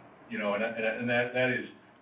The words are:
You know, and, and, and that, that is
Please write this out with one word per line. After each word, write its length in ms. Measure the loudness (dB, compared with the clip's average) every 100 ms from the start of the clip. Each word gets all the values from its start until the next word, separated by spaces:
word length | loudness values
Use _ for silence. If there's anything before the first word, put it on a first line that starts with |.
| -20 -20 -10
You 60 | -4
know, 160 | 0 0
and, 100 | 0
and, 180 | 0
and 240 | -2 0 0
that, 240 | 2 2
that 240 | 2 2 2
is 140 | -4 -12 -20 -20